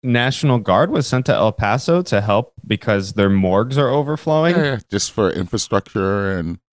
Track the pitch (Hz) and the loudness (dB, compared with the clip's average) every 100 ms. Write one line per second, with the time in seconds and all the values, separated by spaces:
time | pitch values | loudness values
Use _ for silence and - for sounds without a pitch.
0 | 127 120 123 135 151 123 98 95 160 294 | 0 0 0 0 0 0 2 2 4 0
1 | 143 127 127 113 110 - 104 117 - 170 | 0 -2 0 2 2 0 -2 0 0 0
2 | 175 104 104 101 113 - - 107 - 101 | 0 -2 2 0 0 -10 -6 -4 0 -2
3 | 98 101 101 98 95 95 117 135 135 139 | -2 0 2 2 2 2 0 0 2 0
4 | 143 151 - 156 160 175 147 127 - 101 | -2 -4 0 2 2 2 0 -4 -4 -6
5 | - - 98 - 90 90 - 104 - 107 | -4 0 0 0 -4 -6 -2 -4 -2 -4
6 | 95 101 98 95 82 85 _ | -2 -2 -2 -4 -6 -8 _